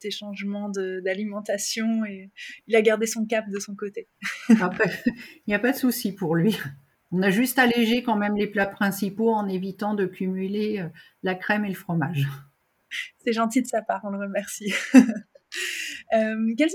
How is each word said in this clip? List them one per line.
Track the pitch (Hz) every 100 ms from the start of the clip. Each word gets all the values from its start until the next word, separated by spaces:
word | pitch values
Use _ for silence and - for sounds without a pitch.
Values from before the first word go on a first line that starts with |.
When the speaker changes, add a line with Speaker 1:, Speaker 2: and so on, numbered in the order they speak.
Speaker 1:
tes | 208
changements | 196 208 196 202 202 208
de, | 196 185 185
d'alimentation | 185 190 214 202 214 208 - 226 220 226
et | 214 190 196 - - - -
il |
a | 220
gardé | 220 214 220
son | 226 214
cap | 220 214
de | 196
son | 208 196
côté. | 202 190 190 _ 190 - -
<laughs> | 220
Speaker 2:
Après, | 180 - 202 -
<laughs> | 240
il | - - - -
n'y |
a | 202
pas | 247
de | 262
souci | 254 233 202
pour | 185 160
lui. | 170 202 180 139 - _ _ _
On | 180
a | 196
juste | 190 254 -
allégé | 247 240 220 240
quand | 240 208
même | 208 208
les | 208
plats | 208 196
principaux | - 202 190 196 202 226
en | 220 196
évitant | 185 190 185 208
de | 208 185
cumuler, | 185 190 185 190 208 214 208
euh, | 160 - - _
la | 185
crème | 185 - 208
et | 202
le |
fromage. | 180 - 170 139 147 139 - - _ _ _ _ - - _
Speaker 1:
C'est | 247
gentil | 226 226 254
de | 254
sa | 220
part, | 214 196
on | 202
le | 196
remercie. | 202 196 196 - 208 - -
<laughs> | 269 220 214 - _ _ - 370 - - - -
Euh, | 220 220 220 226 233
quelles | 320